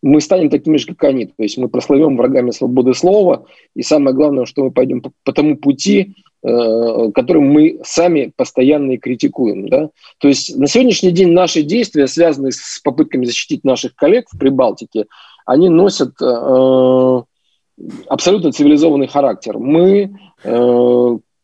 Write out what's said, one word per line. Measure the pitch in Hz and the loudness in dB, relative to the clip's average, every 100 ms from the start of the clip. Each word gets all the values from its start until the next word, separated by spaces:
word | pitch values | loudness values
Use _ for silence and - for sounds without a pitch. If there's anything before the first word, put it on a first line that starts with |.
мы | - 151 | 2 2
станем | 147 185 156 | 2 0 0
такими | 131 - 151 | -2 0 -2
же, | 117 | -2
как | - | -2
они. | 143 131 107 | -2 -2 -6
То | _ | _
есть | 107 - | -8 -6
мы | 123 | -6
прославим | - - 143 156 131 | -6 -2 2 2 0
врагами | 123 131 123 | 0 0 -2
свободы | 117 131 127 123 | -4 -4 0 0
слова, | 127 175 208 185 120 _ _ _ - | 0 2 2 2 0 _ _ _ -12
и | |
самое | - 151 135 131 | -2 0 2 2
главное, | 151 139 120 | 0 0 -4
что | - | -4
мы | 131 | -4
пойдем | 131 127 123 | 0 -2 -2
по, | 131 _ - | -8 _ -6
по | |
тому | - 151 151 | -2 0 0
пути, | 143 139 190 202 196 190 _ _ | -2 -2 0 0 0 -8 _ _
э, | - 120 117 113 117 113 113 | -4 -2 0 0 -2 -2 -2
которым | 101 120 156 139 | -2 0 2 4
мы | 147 156 - | 4 4 0
сами | - - 175 160 127 - | -8 -2 0 0 -2 -6
постоянно | - - 131 151 139 | -6 0 2 2 0
и | 123 | -4
критикуем, | - 117 - - 120 95 98 | -6 -4 -4 -2 -4 -4 -2
да? | 135 156 _ - _ | -2 -2 _ -20 _
То | 143 | 0
есть | 139 - 143 | 0 -2 -2
на | 143 | 0
сегодняшний | 233 254 190 190 | 2 2 2 0
день | 170 180 | 2 2
наши | 170 180 180 | 4 2 -2
действия, | 147 214 233 151 135 | -2 -2 -2 0 -2
связанные | 156 170 139 135 | 2 0 0 -6
с | 123 - - | -8 -12 -8
попытками | - 127 151 131 123 | -6 -2 -2 -2 -4
защитить | 120 - 151 | -6 -6 -6
наших | 139 123 165 _ | -2 -2 -4 _
коллег | 147 226 240 | 0 0 -2
в | - | -4
Прибалтике, | 135 135 127 - 113 113 104 _ - _ - | -2 0 -2 -2 -10 -8 -8 _ -20 _ -2
они | 143 180 | 2 4
носят, | 165 196 190 127 - | 4 2 0 -6 -4
э, | 131 120 143 131 131 131 127 127 127 127 120 _ _ _ _ _ - - - | -4 -2 0 2 2 2 2 2 2 0 -4 _ _ _ _ _ -18 -18 -8
абсолютно | 123 - 202 165 | -4 0 0 -2
цивилизованный | - 147 147 160 143 131 | 0 2 4 4 0 -2
характер. | 143 139 104 - 113 | 0 -2 -2 -8 -8
Мы, | 123 160 180 202 196 196 196 _ | -2 2 4 2 0 -10 -20 _
э, | - 120 120 120 123 123 123 117 _ _ | -6 0 2 2 2 2 0 -2 _ _